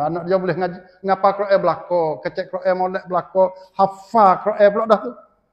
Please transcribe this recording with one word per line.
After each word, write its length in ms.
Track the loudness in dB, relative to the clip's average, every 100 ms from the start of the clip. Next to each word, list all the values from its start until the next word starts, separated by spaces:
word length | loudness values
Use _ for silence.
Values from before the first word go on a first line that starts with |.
| -4
Anak 160 | -4 -2
dia 80 | -2
boleh 160 | -2 -4
ngaji, 180 | -4 -8 -20 _ -4
ngapa 200 | 0 0 0
Quran 180 | 0 0
belako, 440 | 0 -4 -2 -2 -2 -4
kecek 260 | -8 -8 -8
Quran 200 | -4 -2 -2
molek 260 | -2 -6 -6
belako, 480 | -6 -2 0 0 -2 -8
hafal 720 | 0 0 -2 -2 4 4 4 0
Quran 200 | 4 4
pula 140 | 4 2
dah 140 | 0
tu. 100 | -2 -14 _ _ _